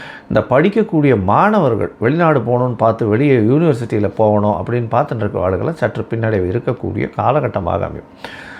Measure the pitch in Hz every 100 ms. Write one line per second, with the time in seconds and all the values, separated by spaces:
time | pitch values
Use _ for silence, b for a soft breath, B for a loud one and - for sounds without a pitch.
0 | B B B 120 - 127 190 220 214 160
1 | 143 110 92 123 196 214 139 104 101 -
2 | 110 160 165 143 110 123 127 110 113 110
3 | 110 110 147 127 107 143 170 123 113 110
4 | 104 - 107 104 104 92 104 120 113 120
5 | 156 117 104 101 92 92 139 165 113 -
6 | 113 113 110 104 90 113 131 123 95 98
7 | 71 - 107 147 123 101 87 92 85 -
8 | - B B B B B